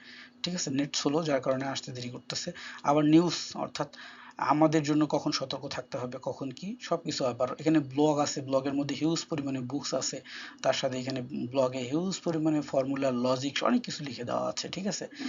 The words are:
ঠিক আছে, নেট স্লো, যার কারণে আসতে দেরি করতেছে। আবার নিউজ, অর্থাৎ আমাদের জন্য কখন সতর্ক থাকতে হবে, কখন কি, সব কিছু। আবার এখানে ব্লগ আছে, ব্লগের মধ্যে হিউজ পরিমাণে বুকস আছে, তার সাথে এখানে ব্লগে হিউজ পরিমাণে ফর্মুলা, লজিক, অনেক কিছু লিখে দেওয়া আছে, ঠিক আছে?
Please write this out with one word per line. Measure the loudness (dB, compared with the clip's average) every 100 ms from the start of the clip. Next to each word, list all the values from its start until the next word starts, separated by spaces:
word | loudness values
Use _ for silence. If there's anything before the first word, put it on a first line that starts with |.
| -18 -20 -20 _
ঠিক | -6
আছে, | -4 -2
নেট | -2 -2 0
স্লো, | 0 0
যার | 2 0
কারণে | 0 -2
আসতে | -2 -6 -8
দেরি | -8 -8
করতেছে। | -10 -8 -6 -6 -10 -12 -2
আবার | 4 6
নিউজ, | 8 8 8 0 -6
অর্থাৎ | -6 -6 -6 -6 -8 -18 -18 -14 -4
আমাদের | 2 6 6 4
জন্য | 4 2 4
কখন | 2 0
সতর্ক | -2 -4 -6 -8
থাকতে | -8 -8 -6
হবে, | -6 -6
কখন | -6 -6 -8
কি, | -8 -8 -8
সব | -4 -2
কিছু। | -2 -2
আবার | 0 0 -2 0
এখানে | 4 4
ব্লগ | 4 4 4 4
আছে, | 0 -2
ব্লগের | 0 0 2
মধ্যে | -2 -2
হিউজ | 0 0 0
পরিমাণে | -2 -4 -2 -4
বুকস | -4 -6 -2
আছে, | -2 -2 -6 -10 -14 -14 -4
তার | 0
সাথে | 0 0 -2
এখানে | -4 -4
ব্লগে | -4 -6 -2 2 2 0
হিউজ | -2 -2 -2 -2
পরিমাণে | -2 0 2 2
ফর্মুলা, | 0 0 0 0 0
লজিক, | 2 2 0 -2 0
অনেক | 2 2
কিছু | 0 -8
লিখে | -8 -8
দেওয়া | -4 -2 -2
আছে, | -4 -6
ঠিক | -4 -4
আছে? | -4 -8 -8